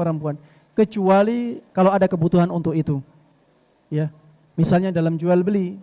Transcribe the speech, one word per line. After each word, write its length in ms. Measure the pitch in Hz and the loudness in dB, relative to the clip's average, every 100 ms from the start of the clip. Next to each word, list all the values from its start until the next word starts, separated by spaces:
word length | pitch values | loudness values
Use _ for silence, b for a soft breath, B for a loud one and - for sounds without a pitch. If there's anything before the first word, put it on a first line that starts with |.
perempuan. 400 | 170 160 151 147 b b b | -6 -4 -6 -10 b b b
Kecuali 880 | - 214 214 190 196 214 240 240 247 - - | -2 -2 0 2 4 2 -2 -6 -10 -6 0
kalau 160 | 185 | 2
ada 160 | 196 190 | 2 0
kebutuhan 400 | 180 165 175 170 | 0 2 2 2
untuk 240 | 170 160 | -2 -2
itu. 320 | 160 151 139 - _ _ _ _ _ _ _ _ | -2 -2 -4 -6 _ _ _ _ _ _ _ _
Ya. 160 | 151 156 - _ _ _ - | -6 -6 -8 _ _ _ -2
Misalnya 320 | 165 180 190 | 2 2 0
dalam 320 | 170 165 165 | 0 -2 0
jual 240 | 175 180 | 0 2
beli, 320 | 180 202 180 196 | 2 -2 -4 -8